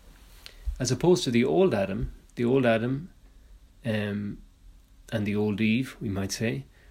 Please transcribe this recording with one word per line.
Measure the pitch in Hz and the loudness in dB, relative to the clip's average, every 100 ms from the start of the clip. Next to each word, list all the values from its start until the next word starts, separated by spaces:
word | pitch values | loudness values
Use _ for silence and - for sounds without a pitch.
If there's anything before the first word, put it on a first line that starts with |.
| - - - - - - - - | -20 -20 -20 -20 -20 -8 -8 -4
As | 131 | -2
opposed | 127 170 180 | 2 4 4
to | 139 | 4
the | 117 | 2
old | 123 160 190 | 4 4 2
Adam, | 104 185 104 131 - - - | 2 -2 -2 -6 -10 -14 -2
the | |
old | 120 135 | 2 4
Adam, | 120 113 120 135 180 - - - - - - - | 4 2 0 -4 -8 -18 -20 -20 -20 -20 -20 -8
um, | 117 107 104 104 101 - - _ - - _ - - | -4 -2 -2 -4 -6 -10 -18 _ -20 -20 _ -20 -8
and | 107 104 | -4 -2
the | 104 | 0
old | 107 101 | -2 0
Eve, | 110 117 131 - | 2 0 -2 -8
we | 113 | -6
might | 95 95 | -4 -6
say, | - 113 139 - _ - | -4 -4 -4 -10 _ -20